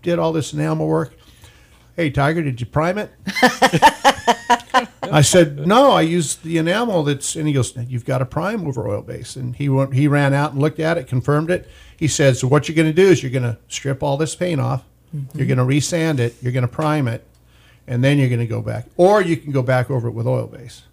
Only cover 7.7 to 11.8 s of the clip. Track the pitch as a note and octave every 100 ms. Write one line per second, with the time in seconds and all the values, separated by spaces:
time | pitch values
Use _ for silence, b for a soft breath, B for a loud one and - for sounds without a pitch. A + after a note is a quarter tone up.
7.7 | - A#2+ B2+ - C3 C3 - F3+ A3+ D#3+
8.7 | B2 - G#2 - - A#2 C3 B2+ A#2+ C#3+
9.7 | C3+ C3+ C3 D3 C#3+ C#3+ C#3 D3+ C#3+ D3+
10.7 | D#3 D#3+ E3+ C3 C3 A#2+ D3 D#3+ F3+ -
11.7 | b